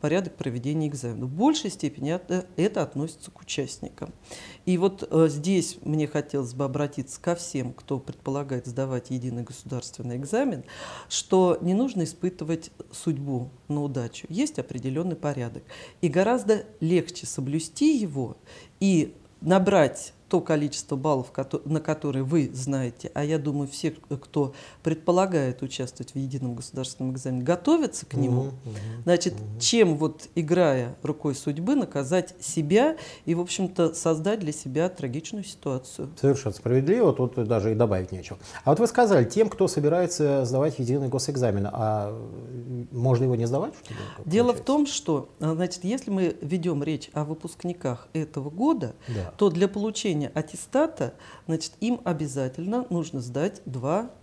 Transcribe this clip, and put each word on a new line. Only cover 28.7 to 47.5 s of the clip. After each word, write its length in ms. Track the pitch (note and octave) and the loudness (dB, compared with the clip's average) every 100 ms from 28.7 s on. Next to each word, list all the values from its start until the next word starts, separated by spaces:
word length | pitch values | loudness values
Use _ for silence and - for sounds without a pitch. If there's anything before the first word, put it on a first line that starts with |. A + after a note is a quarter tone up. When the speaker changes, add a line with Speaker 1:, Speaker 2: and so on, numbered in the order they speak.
| G#2 G#2+ A#2 | -10 -10 -6
Speaker 1:
Значит, 300 | - F3 F3+ | 2 4 2
Speaker 2:
мгм. 260 | - - - | -4 -8 -2
Speaker 1:
чем 360 | - A#3 G3 D3+ | 2 6 6 6
вот, 320 | D#3 - - | 0 -2 -6
играя 640 | - D#3 F3+ E3+ C3 A#2+ - | -4 2 4 6 4 0 -4
рукой 320 | - D3+ D3+ | -6 -2 -2
судьбы, 400 | C3+ - D3 F3+ | -2 -4 -2 2
наказать 600 | C#4+ G3 C#3+ C3 F#3 F3 - | 2 2 -2 2 0 0 -8
себя 560 | - - D3 G3 C#4+ D#4+ - - - | -6 -2 2 4 4 2 -10 -12 -2
и, 80 | |
в 60 | E3+ | -2
общем-то, 520 | F3+ - F#3 F#3 E3 | -2 -2 -2 2 2
создать 480 | D#3+ E3 D#3+ D#3+ G#3+ | 2 0 2 0 -2
для 120 | E3 | -2
себя 360 | D3 C3 C3+ F3 | -6 -4 0 0
трагичную 560 | F3+ C3+ C3 D#3+ G#3+ | -2 -6 -6 -8 -10
ситуацию. 640 | F#3 - - C3+ - - C#3 - | -10 -8 -6 -6 -6 -12 -12 2
Speaker 2:
Совершенно 360 | C#3 C3+ A2 | 4 4 0
справедливо, 580 | G2 A#2 B2+ C3+ A3 G3+ | -4 2 2 4 4 4
тут 220 | - B2+ - A2 | 4 0 0 2
даже 260 | A2+ G#2 | 2 2
и 20 | |
добавить 360 | A2 A2+ F#2+ F#2 | 4 4 2 -2
нечего. 280 | F#2 E2+ - - - | -8 -10 -14 -14 -2
А 60 | - | 2
вот 100 | D3+ | 4
вы 60 | A3+ | 4
сказали, 400 | B3 A#3 F#3+ - | 6 6 8 6
тем, 240 | G3+ A3 | 4 2
кто 180 | - F#3+ | 4 2
собирается 800 | - D3 E3+ F3 - D3 C#3 B2 | 4 2 4 2 2 4 4 2
сдавать 320 | C3 D3+ - | 2 2 0
единый 300 | A#2+ C#3 C3+ | 0 2 2
госэкзамен, 600 | C3 - C#3 B2 G2+ G2 | -2 -2 2 2 2 0
а, 380 | - A2 G#2+ G#2 | 0 0 0 -2
м, 800 | A2+ A2+ G#2+ A#2+ B2 A#2+ B2 A#2+ | -6 -10 -12 -12 -12 -8 -8 -8
можно 340 | B2+ B2 A#2+ | 0 4 4
его 100 | B2+ A#2+ | 4 2
не 80 | A#2 | 2
сдавать, 280 | C3+ A3 - | 0 -2 -8
что 80 | - | -16
ли, 80 | A2+ G2+ - | -12 -12 -10
как 80 | - | 0
Speaker 1:
Дело 280 | F#3 A#3+ | 2 4
в 100 | A#3 | 2
Speaker 2:
получается? 0 | |
Speaker 1:
том, 220 | - C#4+ C#4 | 2 2 2
что, 420 | - - D3 - - | 0 0 -2 -2 -4
а, 140 | D#3 | -2
значит, 300 | D#3+ F3+ F3+ | 0 -2 -2
если 260 | F3+ B3+ A#3+ | -2 -2 -2
мы 240 | G3 F3+ - | 0 0 0
ведём 420 | C#3+ F3+ E3+ D3 | -4 -2 0 0
речь 280 | D3 D3+ - | -2 -4 -4
о 120 | - | -4
выпускниках 840 | D3+ D#3 E3 | -4 -6 -10